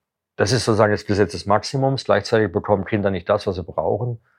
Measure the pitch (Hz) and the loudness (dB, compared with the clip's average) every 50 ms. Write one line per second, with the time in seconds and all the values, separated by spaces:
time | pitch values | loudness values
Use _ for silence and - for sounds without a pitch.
0 | _ _ _ _ _ _ _ - 104 107 127 110 - 123 107 101 110 104 104 95 | _ _ _ _ _ _ _ -2 0 0 0 0 0 2 2 4 4 4 2 0
1 | - - 101 98 101 - - 87 - 101 104 104 - - - 135 135 135 135 117 | 0 0 2 2 2 0 -2 -4 -2 0 0 0 0 -2 -4 -2 0 0 -2 -2
2 | - - 101 101 101 - 117 110 107 87 82 104 - - 104 95 92 - 113 101 | 0 0 0 0 0 2 2 2 2 2 -2 -2 0 0 0 0 0 -2 -2 0
3 | 101 98 95 87 - - 101 - - 104 90 90 82 82 - 78 80 101 110 - | 0 0 -2 -2 -2 -2 -2 0 -2 -4 -4 -6 -8 -8 -6 -4 -2 -2 -2 -2
4 | 123 120 117 - _ _ _ | -4 -6 -6 -8 _ _ _